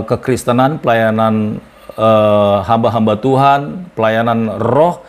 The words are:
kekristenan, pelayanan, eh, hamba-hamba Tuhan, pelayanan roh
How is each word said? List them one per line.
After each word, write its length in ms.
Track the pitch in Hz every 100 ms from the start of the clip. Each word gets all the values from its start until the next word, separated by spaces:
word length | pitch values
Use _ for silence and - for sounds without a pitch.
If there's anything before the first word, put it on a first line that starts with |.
| 98
kekristenan, 720 | 120 - 120 - 120 135 156
pelayanan, 800 | 127 117 110 110 110 110 107 - - - - -
eh, 600 | 110 110 107 104 101 101
hamba-hamba 540 | 92 113 117 110 110 107
Tuhan, 720 | 135 131 139 139 147 180 - -
pelayanan 640 | 110 113 117 117 113 104
roh 400 | 113 127 170 170